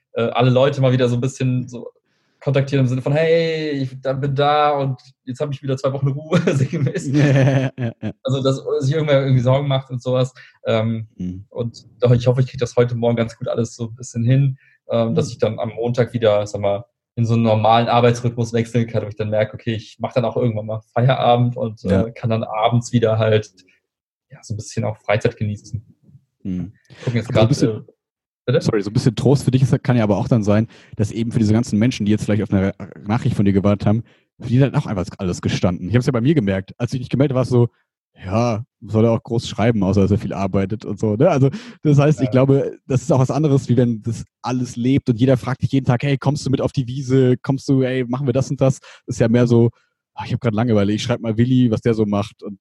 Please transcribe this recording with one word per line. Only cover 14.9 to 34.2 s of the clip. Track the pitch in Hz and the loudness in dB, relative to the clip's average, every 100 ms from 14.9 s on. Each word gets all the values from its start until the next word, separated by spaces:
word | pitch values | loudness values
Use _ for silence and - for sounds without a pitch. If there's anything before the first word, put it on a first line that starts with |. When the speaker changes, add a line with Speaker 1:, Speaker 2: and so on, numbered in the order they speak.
| 117 117 | -2 0
Speaker 1:
dass | 113 - | 0 -2
Speaker 2:
Mhm. | |
Speaker 1:
ich | - | -2
dann | 113 113 | -2 -2
am | 117 110 | -6 -4
Montag | 120 123 113 | -2 0 -2
wieder, | 117 107 104 104 | 2 2 2 -2
sag | 104 | -4
mal, | 101 101 - _ _ | -2 -2 -6 _ _
in | - 113 | -4 0
so | 117 | 2
einen | |
normalen | 113 107 113 117 117 | 2 4 4 4 4
Arbeitsrhythmus | 120 120 117 120 117 110 | 4 4 2 -2 -4 -2
wechseln | 117 110 120 113 | -2 -2 -2 -2
kann, | 107 | -4
wo | 101 | -6
ich | 107 | -6
dann | 107 | -2
merke, | 107 107 | 0 -2
okay, | - - 110 | -4 -6 -6
ich | - - | -8 -10
mach | 113 | -4
dann | 131 113 | -2 -2
auch | 123 | 0
irgendwann | 123 107 107 | -2 -2 -6
mal | 110 - 120 | -10 -6 0
Feierabend | 131 131 117 120 123 120 | 0 2 2 4 2 -2
und, | 113 110 | -6 -6
Speaker 2:
Ja. | - 117 117 | 0 0 0
Speaker 1:
äh, | |
kann | - 113 | -4 -4
dann | 113 | -2
abends | - 107 117 120 - | -4 -2 2 0 0
wieder | 120 110 110 | 2 2 2
halt, | 110 107 - _ _ _ _ _ _ _ _ | 2 2 -2 _ _ _ _ _ _ _ _
ja, | - | -20
so | - | -12
ein | 104 | -12
bisschen | - - | -8 -6
auch | 107 104 | -6 -8
Freizeit | - 104 117 - | -4 -2 -2 -4
genießen. | 104 104 - - - _ _ - _ _ | -6 -6 -10 -14 -14 _ _ -20 _ _
Speaker 2:
Mhm. | 98 90 90 - _ - | -8 -6 -8 -14 _ -10
Speaker 1:
Gucken | 127 120 | -4 -4
jetzt | - | -2
Speaker 2:
Aber | 110 | 2
so | 113 | 2
ein | |
Speaker 1:
grad, | |
Speaker 2:
bisschen | 143 120 107 | 2 0 -2
Speaker 1:
äh, | - _ _ _ _ _ - | -12 _ _ _ _ _ -2
bitte? | 139 | 0
Speaker 2:
Sorry, | - 107 | 2 0
so | 98 | -2
ein | |
bisschen | 117 123 104 | 0 0 2
Trost | 120 139 - | 2 2 2
für | |
dich | 131 | 2
ist, | 131 131 | 2 2
kann | - 123 | 2 2
ja | |
aber | 107 98 | 2 0
auch | - | 0
dann | 120 | 0
sein, | 104 104 113 - - - | 2 2 0 -8 -14 -4
dass | 107 | -4
eben | 113 117 | -4 -4
für | 117 | 0
diese | 104 | 2
ganzen | 110 123 104 | 2 0 0
Menschen, | 123 - 104 | 0 0 -2
die | |
jetzt | 107 - | 0 0
vielleicht | 104 | -2
auf | - | 0
eine | 101 98 - 95 - 101 | 0 0 -4 -16 -12 -4
Nachricht | 117 123 110 | -2 -2 0
von | 101 | 2
dir | |
gewartet | 95 101 101 104 | 2 2 2 0
haben, | 110 - _ | 0 -4 _